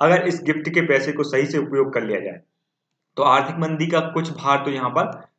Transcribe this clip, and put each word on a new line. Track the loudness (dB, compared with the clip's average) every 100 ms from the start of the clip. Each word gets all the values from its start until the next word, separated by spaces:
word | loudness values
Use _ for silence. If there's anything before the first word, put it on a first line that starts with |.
अगर | 4 4 2
इस | 0
गिफ्ट | -2 -2 0
के | 0
पैसे | 2 2 2
को | -2
सही | -2 0 0
से | -2
उपयोग | 0 0 0
कर | 0
लिया | -2 -4
जाए, | -6 -12 _ _ _ _ _ _ _ 0
तो |
आर्थिक | 4 4 2 -2
मंदी | -4 -2 0
का | 0
कुछ | 0 -4 -6
भार | -4 0 0
तो | 0
यहाँ | -4 -2
पर | -2 -2 -6 -18